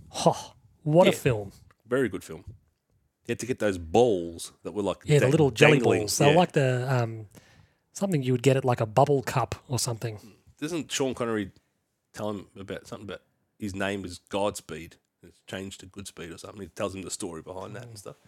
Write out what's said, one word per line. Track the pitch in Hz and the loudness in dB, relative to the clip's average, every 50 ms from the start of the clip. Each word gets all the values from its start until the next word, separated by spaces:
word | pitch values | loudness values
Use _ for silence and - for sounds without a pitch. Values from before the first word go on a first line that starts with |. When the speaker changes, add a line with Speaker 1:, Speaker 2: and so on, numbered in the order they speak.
| - - - - - | -20 -14 -6 2 2
Speaker 1:
Oh, | 170 - - - - - _ _ _ _ _ | 2 2 2 -8 -18 -20 _ _ _ _ _
what | - 151 151 170 190 | -2 2 6 6 6
a | 196 | 6
Speaker 2:
Yeah. | 185 | 4
Speaker 1:
film. | - - 143 120 104 101 98 - - - - _ _ _ | 2 0 0 0 -2 -4 -10 -16 -20 -20 -20 _ _ _
Speaker 2:
Very | 110 123 135 131 104 | -2 0 0 0 0
good | 92 82 - | -2 -6 -12
film. | - 82 80 - - - - _ _ _ _ _ _ _ _ _ _ _ _ _ | -12 -16 -16 -16 -18 -20 -20 _ _ _ _ _ _ _ _ _ _ _ _ _
You | - | -8
had | 120 - | -6 -6
to | - | -4
get | 123 - - | -6 -4 -2
those | 110 104 95 90 | 0 0 0 -2
balls | 85 80 87 110 123 123 101 90 85 85 82 82 - - _ _ - | -4 2 6 6 6 6 4 0 -2 -6 -10 -12 -14 -16 _ _ -12
that | 92 | -8
were, | 82 104 | -6 -2
like, | 101 95 85 - - | -2 -2 -2 -4 0
Speaker 1:
Yeah, | 101 151 143 | 4 4 6
the | - | 6
Speaker 2:
da-, | 127 | 6
Speaker 1:
little | 147 160 151 131 | 4 4 4 4
jelly | 113 - 120 117 147 135 | 4 6 6 6 6 6
Speaker 2:
dangling. | 117 107 101 107 | 4 4 2 2
Speaker 1:
balls. | 107 101 - - | 2 -2 0 4
They're | 143 143 | 4 6
Speaker 2:
Yeah. | 160 175 | 6 6
Speaker 1:
like | 180 - | 4 4
the, | - 160 135 131 127 123 123 135 | 2 0 2 2 0 0 0 0
um, | 135 123 117 113 113 110 107 - - - _ _ _ _ _ _ _ _ _ _ | 0 0 0 -2 -6 -12 -14 -18 -20 -20 _ _ _ _ _ _ _ _ _ _
something | - - 196 196 180 143 | -8 -4 -2 0 0 0
you | 127 127 | 2 2
would | 127 123 | 0 4
get | 120 135 131 | 4 4 4
at, | 135 131 | 4 2
like, | 127 120 - | 0 0 0
a | 117 | 0
bubble | 107 104 135 139 - 143 135 | 2 4 4 6 6 4 2
cup | 117 - - 135 113 - - - _ - | 0 0 -2 -2 -2 -2 -6 -10 _ -6
or | 127 113 | -4 -2
something. | - 127 117 107 - 117 107 104 - 104 - _ _ _ _ - | -2 -4 -4 -6 -6 -8 -10 -10 -16 -20 -20 _ _ _ _ -12
Speaker 2:
Doesn't | 143 156 175 165 160 - | -10 -6 -6 -6 -6 -4
Sean | - - 139 131 117 | -2 -2 -2 -2 -2
Connery | - 123 117 113 107 101 92 - _ _ _ _ _ _ _ _ _ _ _ | -2 -2 -2 -2 -2 -4 -4 -8 _ _ _ _ _ _ _ _ _ _ _
tell | - - 110 107 | -12 -8 -8 -6
him | 104 98 - - - 95 | -6 -8 -12 -16 -18 -18
about | 98 98 95 - - - | -12 -12 -12 -12 -12 -14
something | - - 107 98 | -16 -14 -12 -12
about | 90 - _ _ _ _ _ _ _ - | -14 -14 _ _ _ _ _ _ _ -10
his | 110 101 92 | -10 -8 -6
name | 98 98 98 101 98 95 | -4 -2 -2 -2 -4 -6
is | 92 90 - _ - | -10 -12 -14 _ -6
Godspeed? | - 98 101 104 95 - - - 82 80 82 85 - _ _ _ _ _ | -4 -2 -2 -2 -2 -6 -12 -12 -14 -14 -14 -16 -20 _ _ _ _ _
It's | - 87 _ _ _ | -20 -20 _ _ _
changed | - 113 95 98 98 - - | -12 -10 -10 -10 -10 -12 -16
to | - | -20
Goodspeed | 95 - 101 98 - - - 82 85 85 | -18 -16 -16 -16 -16 -14 -14 -14 -14 -14
or | - | -16
something. | - 98 101 107 | -16 -18 -16 -14
He | 98 82 | -16 -14
tells | - - 104 101 92 | -8 -6 -6 -6 -6
him | 95 | -6
the | 90 76 | -10 -10
story | - - 107 87 82 80 | -10 -8 -8 -8 -10 -10
behind | 78 82 92 92 95 101 104 | -12 -12 -12 -12 -12 -12 -12
that | 101 - | -14 -14
and | 120 113 104 | -16 -18 -16
stuff. | - - - _ _ | -16 -18 -18 _ _